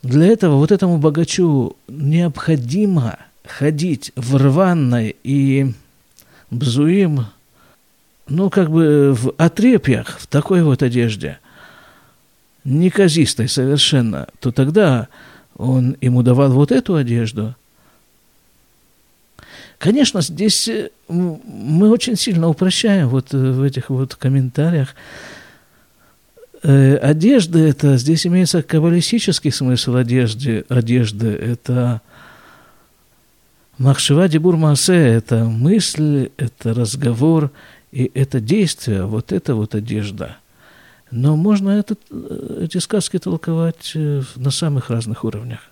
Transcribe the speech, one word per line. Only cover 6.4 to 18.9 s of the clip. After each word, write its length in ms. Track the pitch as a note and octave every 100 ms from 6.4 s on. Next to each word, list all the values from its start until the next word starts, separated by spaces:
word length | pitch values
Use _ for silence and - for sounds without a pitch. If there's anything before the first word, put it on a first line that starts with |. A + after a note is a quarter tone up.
| _
бзуим, 760 | - C#3 A#2 D3 F#3+ F#3+ D3 A2 _ _ _ _ _ _ _ _ _ -
ну, 220 | D3 G3
как 200 | - E3+
бы 440 | D#3+ D#3+ D3 C#3
в 180 | C3 B2 -
отрепьях, 800 | D#3+ - A3+ A#3 - B2 A2+ -
в 80 | -
такой 380 | C#3+ - F#3
вот 180 | D#3+ B2+
одежде, 560 | C3 A#2+ A#2 G#2 D2 - _ _ - - - _ _ _ _ _ _ _
неказистой 840 | C#3 C3+ F3+ F#3 F#3+ D#3 C#3+ - G#2+
совершенно, 800 | - C3 C#3+ - C#3+ A#2 D#2 B1+ _
то 100 | C3
тогда 580 | A#2+ C3+ F3 F#3+ B2+ G#2+ - - - _ -
он 400 | B2 C3 B2 C3+
ему 220 | B2+ B2
давал 280 | B2 B2 C#3
вот 220 | B2+ C#3+
эту 240 | B3+ A#3+ E3+
одежду. 580 | B2+ A#2+ A2+ G#2+ G#2+ A#2+ _ _ _ _ _ _ _ _ _ _ _ _ _